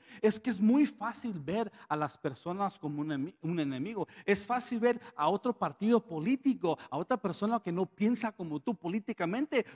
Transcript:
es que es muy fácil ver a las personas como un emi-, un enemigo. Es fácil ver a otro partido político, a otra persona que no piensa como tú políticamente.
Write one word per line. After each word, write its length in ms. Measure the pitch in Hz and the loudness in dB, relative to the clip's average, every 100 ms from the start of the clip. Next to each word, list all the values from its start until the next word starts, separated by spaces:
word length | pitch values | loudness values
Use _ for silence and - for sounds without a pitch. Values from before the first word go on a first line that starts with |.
| - - | -12 0
es 200 | 214 214 | 2 2
que 100 | 254 | -2
es 100 | 185 | 2
muy 260 | 214 269 302 | 6 6 4
fácil 520 | - 220 - 240 180 | 0 -8 -6 -6 -6
ver 320 | 139 202 220 - - | -4 -2 -4 -8 -6
a 60 | |
las 240 | 151 151 - | -4 -4 -4
personas 600 | 147 131 170 190 196 - | -8 -6 -8 -4 -4 -4
como 200 | 151 147 | -6 -4
un 100 | 151 | -4
emi-, 260 | 143 151 - | -4 -4 -6
un 180 | 160 170 | -4 -2
enemigo. 480 | 143 127 170 220 156 - - | -2 -4 -4 -4 -8 -4 0
Es 180 | 202 | 2
fácil 360 | - 247 240 233 | 2 -2 -2 2
ver 200 | 240 240 - | 2 2 -4
a 140 | - 151 | -2 2
otro 280 | 196 247 - | 2 0 -2
partido 480 | 175 - 208 233 | -2 0 4 4
político, 720 | - 165 170 269 277 240 175 151 - | 2 -2 0 2 2 2 2 0 -2
a 60 | 147 | -4
otra 200 | 180 247 | 0 0
persona 440 | 196 - 208 233 | -2 -2 0 0
que 100 | 190 | -2
no 160 | 175 185 | -2 -2
piensa 460 | - 214 247 226 | 0 0 2 -2
como 260 | - 170 147 | -4 -6 -6
tú 160 | - | -4
políticamente. 920 | 214 170 214 208 - 170 226 302 254 - | -4 -4 -4 -4 -2 -2 0 0 0 -2